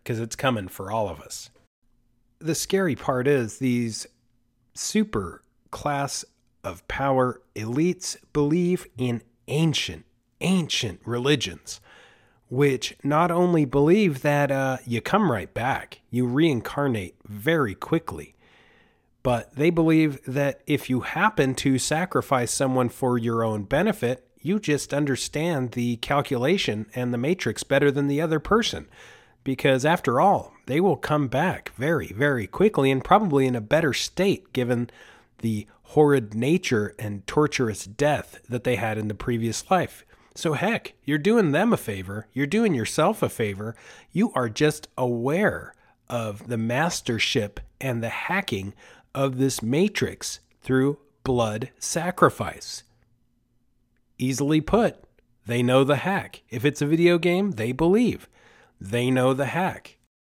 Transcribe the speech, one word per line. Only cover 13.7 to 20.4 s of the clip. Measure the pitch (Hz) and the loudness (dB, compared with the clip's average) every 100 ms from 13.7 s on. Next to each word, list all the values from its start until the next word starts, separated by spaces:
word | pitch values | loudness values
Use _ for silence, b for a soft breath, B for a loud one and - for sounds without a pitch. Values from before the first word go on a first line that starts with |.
| 143 147 202 202 131 | 4 6 6 4 0
that, | 147 143 143 | 0 0 0
uh, | 135 135 131 - | 0 -2 -4 -4
you | 117 | -4
come | - 196 196 | 0 2 2
right | 110 82 | 0 -4
back, | - 123 131 - - _ | -4 -4 -4 -8 -20 _
you | 120 123 | -2 0
reincarnate | 127 165 123 - - 143 113 87 - - | 2 2 2 -2 -2 0 -2 -6 -12 -16
very | 104 123 165 123 95 | -6 0 2 0 -4
quickly, | - 160 - 76 71 _ b b b b b b b b | -2 -2 -2 -10 -14 _ b b b b b b b b
but | 131 117 - 131 | -2 -2 -2 -2
they | 160 | 2
believe | 170 160 160 156 135 - | 4 4 6 4 0 -6
that | 131 | -2